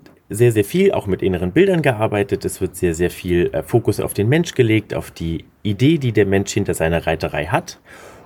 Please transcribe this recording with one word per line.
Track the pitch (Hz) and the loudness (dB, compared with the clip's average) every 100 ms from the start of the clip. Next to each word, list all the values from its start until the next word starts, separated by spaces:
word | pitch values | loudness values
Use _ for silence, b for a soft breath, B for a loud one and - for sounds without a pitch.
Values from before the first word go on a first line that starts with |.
| - _ - | -20 _ -10
sehr, | 101 120 | 2 2
sehr | 107 | 4
viel | 101 175 196 | 0 2 2
auch | - 98 | 2 -2
mit | 92 | -2
inneren | 98 90 90 | 0 0 0
Bildern | 87 196 175 | 2 2 2
gearbeitet. | 147 107 110 107 101 98 92 | 0 0 0 0 -2 -2 -4
Es | - | -4
wird | 90 - | -6 -2
sehr, | 90 | -2
sehr | 82 87 | 0 -2
viel, | - 92 87 87 | -2 -2 0 0
äh, | 78 | -2
Fokus | - 120 - 107 | 0 0 2 -2
auf | 110 | -4
den | - 101 | -2 2
Mensch | 156 170 | 2 0
gelegt, | - 117 110 - | 2 2 2 0
auf | - - | -8 -8
die | - 82 82 - _ | -8 -6 -6 -8 _
Idee, | 107 101 131 165 | -6 0 2 2
die | 131 | 0
der | 107 98 | 2 2
Mensch | 98 98 | 2 0
hinter | - 95 | -2 -2
seiner | 87 82 82 80 | -2 0 0 0
Reiterei | 80 80 76 76 | -2 -4 -6 -4
hat. | 135 170 - B B B B | -4 -4 -16 B B B B